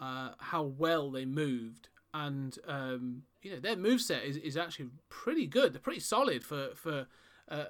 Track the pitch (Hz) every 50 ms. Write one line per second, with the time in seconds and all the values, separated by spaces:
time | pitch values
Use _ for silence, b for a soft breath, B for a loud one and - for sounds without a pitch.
0 | 135 131 127 131 131 123 - - - - 165 160 151 139 135 139 160 165 165 160
1 | 143 139 131 131 131 131 135 151 151 143 127 120 113 113 113 - - - _ -
2 | _ _ - 151 147 143 139 139 135 131 - - - - 143 139 131 131 127 123
3 | 127 123 123 127 - _ _ _ - 196 190 127 131 208 233 185 185 220 254 247
4 | - - 160 123 107 143 139 156 156 156 135 160 170 165 - - 143 120 131 151
5 | - - - - - 233 320 330 208 143 - 247 277 - 254 - - 262 330 208
6 | - - 214 233 277 - 139 220 - - 247 - 139 127 139 - - 165 151 139
7 | 131 - b b b b b b b b 156 147 - 87